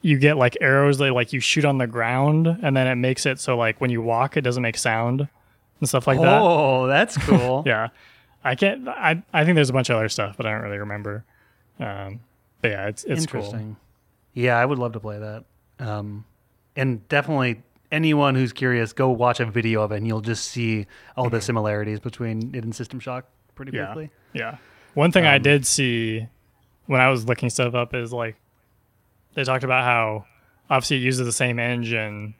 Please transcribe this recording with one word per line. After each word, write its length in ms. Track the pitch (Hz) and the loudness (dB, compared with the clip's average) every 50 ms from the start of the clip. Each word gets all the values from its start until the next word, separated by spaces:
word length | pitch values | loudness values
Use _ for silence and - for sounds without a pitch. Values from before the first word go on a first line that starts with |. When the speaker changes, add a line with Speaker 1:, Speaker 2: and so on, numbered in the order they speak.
Speaker 1:
you 180 | - 165 151 135 | 2 2 2 4
get, 180 | 135 147 151 | 4 4 4
like, 200 | 139 127 123 - - | 6 4 2 2 2
arrows 380 | 185 139 135 139 143 143 143 135 | 2 4 4 6 6 4 4 2
that, 140 | 143 139 127 | 2 0 2
like, 200 | 123 120 - - | 2 0 0 -2
you 80 | 131 | -4
shoot 240 | 117 - - 160 147 | -2 0 0 2 2
on 120 | 147 139 135 | 2 2 2
the 80 | 127 | 0
ground 600 | 117 113 120 113 113 123 127 139 147 151 156 165 165 165 190 240 | -2 -2 -2 -2 0 0 2 2 4 4 4 2 2 0 0 0
and 120 | 151 135 | 0 2
then 100 | 135 131 | 2 2
it 100 | 127 127 | 2 0
makes 300 | 123 123 127 131 - - | 0 0 0 0 0 0
it 120 | 147 131 135 | -2 -2 -2
so, 180 | - - 131 120 | -2 -2 0 2
like, 220 | 117 113 110 - | 2 0 0 0
when 100 | - 127 | 0 -2
you 100 | 120 117 113 | 0 0 0
walk, 340 | 117 117 113 127 143 - | 0 0 0 0 0 0
it 40 | 160 | -2
doesn't 220 | 135 123 120 127 123 | 0 0 -2 0 -2
make 140 | 117 110 - | -2 -2 -2
sound 500 | - 120 113 113 117 120 123 135 143 143 _ _ _ _ _ _ _ _ _ _ | 0 0 0 0 0 0 0 -2 -2 -4 _ _ _ _ _ _ _ _ _ _
and 80 | - 143 | -6 -2
stuff 180 | - 135 117 | -2 0 2
like 120 | - 135 131 | 2 2 4
that. 200 | 160 170 190 - | 6 6 6 8
Speaker 2:
Oh, 460 | 214 180 170 156 151 135 135 127 131 | 6 6 6 4 4 4 2 2 2
that's 300 | 127 135 147 208 226 - 147 | 2 4 2 2 2 0 -4
cool. 440 | - - 208 170 123 123 127 135 156 | 2 4 4 6 6 4 0 0 2
Speaker 1:
<laughs> 20 | |
Yeah. 220 | 139 117 110 110 120 _ _ - - _ _ _ _ _ _ _ | 0 0 0 0 -4 _ _ -20 -20 _ _ _ _ _ _ _
I 100 | 135 131 | -4 0
can't, 320 | 127 - 196 214 277 254 254 | 2 2 0 0 -2 -8 -10
I, 340 | 254 - - 165 165 165 - _ - | -10 -2 0 0 0 0 -4 _ 0
I 120 | 170 151 | 2 4
think 100 | 165 180 | 4 6
there's 160 | 160 147 127 | 4 4 2
a 20 | 127 | 2
bunch 160 | 131 127 - | -2 0 0
of 60 | 123 | 0
other 120 | 113 110 110 | 0 0 -2
stuff, 280 | - - 107 98 101 | -2 -4 -4 -6 -6
but 100 | - 117 | -6 -6
I 40 | 110 107 | -6 -4
don't 100 | 107 113 | -4 -6
really 160 | 104 101 101 | -6 -8 -8
remember. 460 | 104 104 104 104 104 104 101 107 117 _ _ _ _ _ _ _ _ _ _ _ | -8 -8 -8 -8 -8 -8 -8 -10 -12 _ _ _ _ _ _ _ _ _ _ _
Um, 420 | - 110 98 98 98 98 98 120 117 _ _ _ _ _ _ _ | -10 -10 -8 -10 -10 -12 -14 -16 -18 _ _ _ _ _ _ _
but 100 | - 120 104 | -4 -4 -4
yeah, 140 | 98 98 104 | -4 -6 -8
it's, 160 | 107 - - | -8 -8 -8
it's 220 | - - 160 160 | -6 -4 -4 -4
cool. 140 | - - 123 104 | -4 -6 -8 -8
Speaker 2:
Interesting. 340 | 101 107 113 107 110 107 - _ _ _ _ _ _ _ _ _ _ _ | -8 -10 -10 -10 -12 -14 -18 _ _ _ _ _ _ _ _ _ _ _
Yeah, 220 | 127 120 127 120 117 | -2 0 0 2 2
I 60 | 123 | 2
would 140 | 131 147 131 | 0 -2 -4
love 120 | 123 120 110 | -4 -6 -8
to 60 | 113 | -10
play 180 | 104 110 104 104 | -12 -12 -12 -10
that. 240 | 107 107 107 113 - _ _ _ _ _ _ _ | -12 -12 -14 -14 -18 _ _ _ _ _ _ _
Um, 460 | 131 113 104 104 104 104 104 104 110 _ _ _ _ _ _ _ _ _ _ | -10 -8 -8 -8 -8 -10 -12 -14 -16 _ _ _ _ _ _ _ _ _ _
and 320 | - 131 135 123 110 98 _ | -4 -2 -2 -2 -4 -6 _
definitely 540 | - 143 139 135 156 139 131 123 117 113 - _ _ _ _ _ - | -2 -2 0 0 -2 0 0 -2 -2 -4 -10 _ _ _ _ _ -4
anyone 420 | 156 160 160 151 147 147 139 135 | 0 2 2 4 4 4 2 2
who's 180 | 131 131 120 - | 2 0 0 -2
curious, 400 | - 131 127 123 120 117 107 - | -2 -2 0 2 2 0 -2 -2
go 180 | - 131 131 | 0 0 0
watch 280 | 127 113 120 123 120 - | 2 2 2 0 2 0
a 80 | 123 | -2
video 360 | 113 104 120 113 113 110 110 107 | -2 -2 -2 0 0 0 0 0
of 100 | 104 107 | -2 -2
it 60 | 104 | -4
and 80 | 104 113 | -2 -2
you'll 120 | 110 110 104 | -4 -4 -2
just 240 | 110 117 104 - | -4 -6 -6 -6
see 400 | - - 117 117 113 110 107 101 - - - - - - | -8 -6 -6 -4 -2 -2 -4 -4 -8 -14 -20 -20 -18 -6
all 120 | - 127 120 | -4 -4 -2
the 60 | 117 | -2
Speaker 1:
Mm-hmm. 60 | 117 98 | -2 -2
Speaker 2:
similarities 560 | 107 120 113 107 107 104 104 104 104 107 104 | -2 -2 -2 0 -2 -2 -2 -4 -4 -6 -6
between 520 | - 127 110 - 123 113 110 110 113 123 139 | -8 -10 -10 -8 -6 -6 -4 -6 -6 -8 -8
it 100 | 127 113 | -8 -8
and 100 | 113 110 | -8 -8
System 240 | - 120 - - 131 | -10 -10 -12 -12 -12
Shock 280 | - - 123 127 123 _ _ _ _ _ _ | -10 -10 -12 -12 -12 _ _ _ _ _ _
pretty 220 | - 139 135 127 | -20 -16 -10 -8
Speaker 1:
Yeah. 100 | 117 98 | -8 -8
Speaker 2:
quickly. 240 | 95 107 151 156 151 _ _ _ _ _ | -8 -10 -12 -14 -16 _ _ _ _ _
Speaker 1:
Yeah. 240 | 127 117 113 117 - - - _ _ _ _ _ | -10 -8 -8 -10 -14 -20 -20 _ _ _ _ _
One 180 | - 147 175 165 | 2 2 4 4
thing 120 | 190 170 | 6 6
I 120 | 156 139 | 6 6
Speaker 2:
Um, 60 | 139 - | 6 6
Speaker 1:
did 220 | 143 143 147 135 | 4 4 4 2
see 640 | - - - 139 127 120 117 113 113 110 110 110 120 _ _ _ _ _ _ _ _ _ _ _ | 0 -2 0 0 0 0 -2 -2 -4 -4 -6 -8 -10 _ _ _ _ _ _ _ _ _ _ _
when 140 | - 139 127 | -2 2 4
I 100 | 127 131 | 4 4
was 140 | 135 123 110 | 2 0 0
looking 220 | 117 123 - - 123 | -2 -2 -2 -2 -4
stuff 260 | - - 127 120 117 | -2 0 -2 0 0
up 180 | 123 120 120 - | -2 -4 -4 -4
is, 180 | 131 120 117 120 | -8 -8 -6 -6
like, 220 | 120 117 113 110 _ _ _ _ _ _ _ _ _ _ _ _ _ _ _ _ _ _ _ _ | -6 -6 -6 -8 _ _ _ _ _ _ _ _ _ _ _ _ _ _ _ _ _ _ _ _
they 100 | - 135 | -6 -2
talked 180 | 131 131 131 123 | 0 0 0 0
about 200 | 131 127 127 127 | 0 0 2 2
how 420 | 123 123 117 113 110 107 110 107 _ _ _ _ _ _ _ _ _ | 2 2 2 2 0 -2 -6 -10 _ _ _ _ _ _ _ _ _
obviously 280 | 143 131 127 - 151 | 0 0 2 0 -2
it 40 | 135 | 0
uses 240 | 123 127 131 127 127 | 0 0 0 0 -2
the 80 | 120 117 | -4 -2
same 260 | - 131 123 120 117 | -2 -2 -2 -2 -2
engine 760 | 117 120 123 120 117 113 117 113 110 107 104 104 104 107 107 _ | -2 -2 -2 -4 -4 -4 -4 -4 -4 -6 -8 -10 -12 -12 -14 _